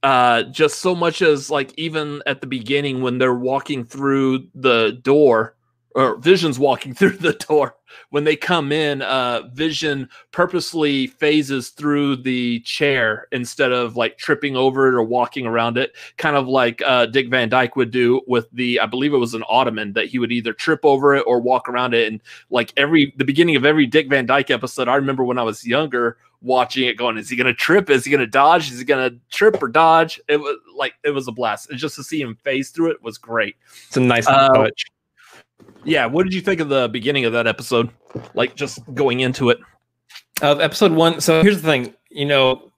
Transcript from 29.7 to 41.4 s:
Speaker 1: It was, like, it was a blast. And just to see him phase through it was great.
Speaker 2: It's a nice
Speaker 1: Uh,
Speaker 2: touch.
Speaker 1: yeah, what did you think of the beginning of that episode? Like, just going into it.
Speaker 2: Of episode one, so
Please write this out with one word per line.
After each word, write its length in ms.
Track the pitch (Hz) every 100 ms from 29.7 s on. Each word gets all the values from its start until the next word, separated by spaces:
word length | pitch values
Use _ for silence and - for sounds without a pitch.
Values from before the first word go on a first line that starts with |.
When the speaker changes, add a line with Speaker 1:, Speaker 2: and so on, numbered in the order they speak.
| 135 165 165 165 - -
Speaker 1:
It 100 | 147
was, 200 | 147 139 85 113
like, 180 | 135 _
it 60 | 147
was 180 | 139 123
a 40 |
blast. 400 | 117 117 104 -
And 80 | 123
just 160 | 151 -
to 80 |
see 180 | 135 160
him 140 | 127 113
phase 260 | 139 135 135
through 220 | - 165
it 100 | 156
was 160 | 113 110
great. 380 | - 117 104 - _ - -
Speaker 2:
It's 100 | -
a 40 |
nice 260 | 127 117 117
Speaker 1:
Uh, 220 | 139 135
Speaker 2:
touch. 360 | 131 110 - - _ _ _ _ - _ _ - _
Speaker 1:
yeah, 220 | - 156 120
what 200 | 151 190
did 100 | 185
you 60 |
think 180 | 180 180
of 100 | 151
the 200 | 135 120
beginning 360 | 117 113 143 120
of 80 |
that 140 | 117 113
episode? 420 | 104 120 120 117 _ _ - - -
Like, 200 | 131 -
just 240 | 139 - 120
going 280 | 127 139 123
into 280 | 131 127 123
it. 80 | 120 - _ _ _ _ - _ -
Speaker 2:
Of 180 | 147 143
episode 300 | 156 - 202
one, 300 | 160 165 151
so 200 | 160 160